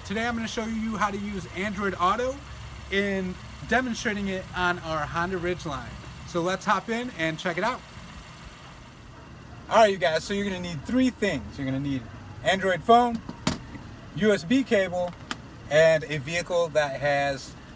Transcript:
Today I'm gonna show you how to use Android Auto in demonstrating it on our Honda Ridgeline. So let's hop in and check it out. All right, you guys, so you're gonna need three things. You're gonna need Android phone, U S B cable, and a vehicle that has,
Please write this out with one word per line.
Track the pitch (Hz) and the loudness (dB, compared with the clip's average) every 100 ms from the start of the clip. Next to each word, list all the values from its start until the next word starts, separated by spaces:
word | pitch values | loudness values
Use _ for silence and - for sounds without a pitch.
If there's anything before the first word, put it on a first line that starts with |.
Today | - 208 233 | -6 -4 -2
I'm | |
gonna | 233 226 | -2 -4
show | - | -4
you | 220 226 226 214 | -4 -2 -2 0
how | 208 | 0
to | 202 | 0
use | 202 202 165 175 | -4 -6 -6 -4
Android | 208 196 202 180 | -4 0 -2 2
Auto | 180 214 254 285 - - - - - | 2 4 0 -4 -12 -14 -12 -14 -2
in | 196 202 190 185 185 - - 147 | 0 2 0 -2 -6 -12 -12 0
demonstrating | 233 254 226 233 208 196 | 2 2 -2 -2 -2 -2
it | 190 185 185 | -4 -6 0
on | 180 175 | 2 0
our | 160 160 147 | -2 -4 -2
Honda | 151 175 190 | -2 0 0
Ridgeline. | 175 175 165 131 113 - - - - | -2 -2 -4 -6 -8 -12 -14 -14 -4
So | 175 | 0
let's | 170 190 | 0 0
hop | 196 196 - | 2 2 2
in | 226 247 165 | -4 -4 -2
and | 160 160 | -2 -2
check | 185 170 | -4 0
it | |
out. | 214 247 - - - - - - - - - - - - - - - - - - - | -2 -2 -10 -16 -16 -16 -16 -18 -18 -18 -18 -18 -20 -20 -20 -20 -18 -18 -18 -16 4
All | 202 | 8
right, | 214 | 8
you | 196 | 6
guys, | 170 160 | 2 2
so | - | 0
you're | 202 | -2
gonna | 202 180 | -2 -2
need | 180 160 170 | -4 -6 0
three | 247 254 | 2 2
things. | - 202 143 104 - | 2 0 0 -6 -6
You're | 131 | -4
gonna | 135 | -2
need | 143 135 - - - - | -2 -4 -6 -16 -16 -4
Android | 151 190 190 175 | 0 2 2 0
phone, | 180 233 240 233 - - - - - - - - - 147 | 8 8 8 0 -8 -6 -6 -6 -10 -14 -14 -16 -12 2
U | 214 | 4
S | 202 | 4
B | 170 262 | 4 2
cable, | - 208 185 180 175 - - - - - - | 4 2 2 0 -2 -6 -12 -12 -12 -16 4
and | 147 160 160 147 | 8 8 6 2
a | 151 | -4
vehicle | 131 170 165 175 165 | -2 -4 0 2 4
that | 147 147 135 | 2 2 0
has, | 143 143 143 135 - - - | 2 2 2 -2 -8 -16 -18